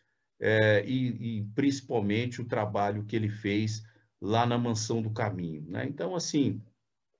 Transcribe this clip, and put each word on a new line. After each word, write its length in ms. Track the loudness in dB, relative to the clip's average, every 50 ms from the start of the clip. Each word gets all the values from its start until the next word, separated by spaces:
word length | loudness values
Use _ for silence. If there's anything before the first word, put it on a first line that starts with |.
| _ _ _ _ _ _ _ -2
é, 460 | 2 4 4 6 6 6 6 4 4
e, 540 | 2 0 0 0 0 -2 -4 -4 -4 -4 -4
e 40 | -4 -4 -2
principalmente 840 | 2 2 2 2 0 -2 -2 0 0 2 2 2 2 0 -2 -4 -6
o 40 | -6
trabalho 580 | -2 -2 -2 0 0 0 0 0 0 0 -2 -4
que 120 | -2 -2
ele 140 | 0 0 -2
fez 540 | -2 -2 -2 0 0 2 0 0 -2 -6 -10 -14 _ _ _ _ _ -8
lá 240 | -2 0 2 4 4
na 120 | 4 2
Mansão 440 | 2 0 0 0 0 -2 -2 -2 -2
do 80 | -2 -2
Caminho, 540 | -2 -2 -2 -2 -2 -4 -6 -6 -6 -8 -8
né? 180 | -8 -6 -6 -6
Então, 280 | -6 -4 -4 -4 -4 -4
assim, 460 | -4 -4 0 2 2 2 2 0 -4 -8 -16 _ _ _ _ _ _ _ _ _